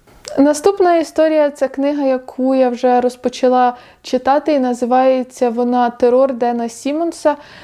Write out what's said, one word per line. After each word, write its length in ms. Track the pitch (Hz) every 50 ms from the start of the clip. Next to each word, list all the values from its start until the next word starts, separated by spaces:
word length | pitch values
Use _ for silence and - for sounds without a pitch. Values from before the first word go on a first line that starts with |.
| _ _ - - - - - -
Наступна 580 | 277 294 294 294 - 392 392 403 381 359 349
історія — 540 | 330 311 302 - - 311 320 311 311 294 294
це 160 | 285 - 269 262
книга, 360 | 269 269 269 285 294 294 285
яку 500 | 269 262 254 254 - - - 254 262 269
я 140 | 262 262 247
вже 320 | 247 233 - 254 247 247
розпочала 720 | 247 247 247 - - 254 240 - - 254 254 254 247 247 247 - - - - _
читати, 520 | - - - 247 254 262 277 302 294 320 302
і 60 | 277
називається 880 | 254 247 247 240 254 233 254 254 262 262 262 262 247 254 - - 254 240
вона 400 | 226 233 247 240 247 247 247 240
«Терор» 440 | 240 - 254 240 240 254 269 269 269
Дена 360 | 233 247 240 240 233 233 233
Сімонса. 640 | 233 - - 269 285 311 339 339 320 - - 302 294 294 - - - -